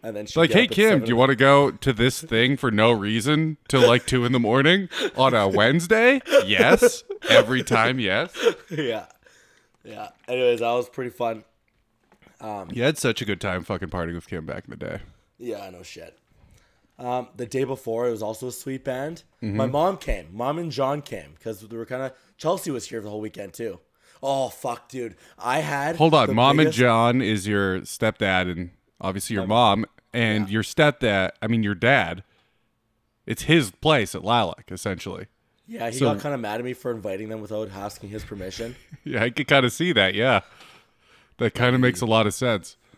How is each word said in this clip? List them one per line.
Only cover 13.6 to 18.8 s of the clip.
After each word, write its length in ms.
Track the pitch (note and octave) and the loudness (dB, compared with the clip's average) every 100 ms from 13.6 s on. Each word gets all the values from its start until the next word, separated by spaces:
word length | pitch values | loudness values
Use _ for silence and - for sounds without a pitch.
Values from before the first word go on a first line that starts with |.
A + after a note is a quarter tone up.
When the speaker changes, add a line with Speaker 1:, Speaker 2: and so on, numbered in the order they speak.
Speaker 2:
fucking 260 | E2 F#2+ F2+ | -6 -8 -6
partying 260 | F#2 E2+ E2+ | -8 -6 -8
with 120 | - | -10
Kim 180 | F2 D2+ | -12 -10
back 160 | - - | -12 -14
in 60 | |
the 60 | - | -14
day. 220 | - D#2+ - _ _ _ | -10 -12 -14 _ _ _
Speaker 1:
Yeah, 320 | A#2+ G#2+ G2 | -12 -12 -12
no 140 | F2+ | -18
shit. 340 | F2+ - E2 _ _ _ _ _ _ _ _ _ | -20 -20 -20 _ _ _ _ _ _ _ _ _
Um, 320 | B2 B2 A#2 - | -6 -6 -6 -12
the 100 | A#2+ | -8
day 180 | C3 | -4
before, 440 | C3 C3 - A2+ B2 | -4 -6 -6 -2 -2
it 40 | |
was 120 | A2+ | -2
also 240 | G#2+ A2+ B2+ | -6 -8 -10
a 40 | |
sweet 320 | A#2+ - C3 | -10 -10 -8